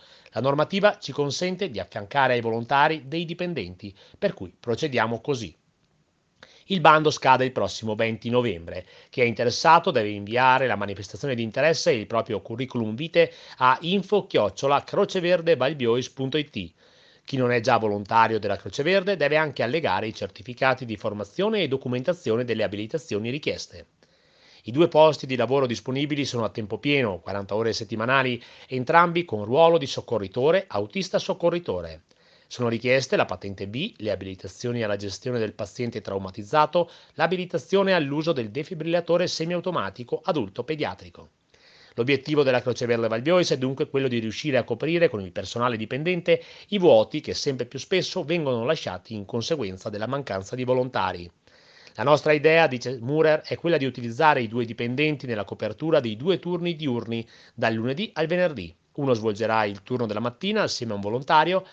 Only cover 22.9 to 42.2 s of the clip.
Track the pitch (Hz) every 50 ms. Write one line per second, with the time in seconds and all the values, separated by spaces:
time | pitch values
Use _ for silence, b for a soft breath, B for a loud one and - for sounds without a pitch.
22.9 | - 160 - - 110 101 107 117 123 156 - - 95 85 - - - 87 78 _
23.9 | _ _ b b b b b b b b b b b b b 110 113 143 170 165
24.9 | - 151 156 156 143 - - 135 131 120 117 113 131 139 135 123 117 110 - -
25.9 | 127 135 147 147 151 143 143 - - 120 113 101 - - 110 98 113 104 - 143
26.9 | 147 143 127 107 92 87 - - 95 101 101 98 101 107 117 113 104 - 113 98
27.9 | 117 107 110 120 135 139 131 127 123 117 B B B B B B 131 127 123 113
28.9 | 160 165 175 175 165 170 170 - - 104 104 104 120 147 165 165 170 165 143 127
29.9 | - - 113 - 117 107 101 92 - 123 127 151 170 190 185 - - 104 104 107
30.9 | - 190 180 - - 190 - - 185 - 170 170 170 175 175 - 101 90 85 82
31.9 | 80 80 _ _ b b b b b b b b - - 123 117 117 113 120 123
32.9 | 127 135 127 - - 180 127 - 95 90 - 98 98 - 101 98 104 123 170 233
33.9 | - - 107 107 98 90 98 95 95 95 - 98 - - - 120 120 120 113 104
34.9 | 104 104 104 101 95 - - 127 123 120 110 104 104 - 110 98 - - 123 117
35.9 | 113 110 101 - 98 98 98 95 98 - 104 101 156 151 151 151 - 175 170 B
36.9 | B B B B B - 151 165 185 180 180 180 - 160 - - - 196 196 190
37.9 | 190 175 151 139 143 151 156 160 170 135 117 107 104 139 151 - 190 156 156 165
38.9 | 165 175 170 - 170 175 180 151 - - 160 165 175 175 170 180 175 143 101 98
39.9 | 98 - 123 - - - - - 185 156 110 95 - - 117 - 156 147 147 101
40.9 | 92 - - 87 - - - - _ _ _ b b b b b b b b b
41.9 | b - 117 123 143 135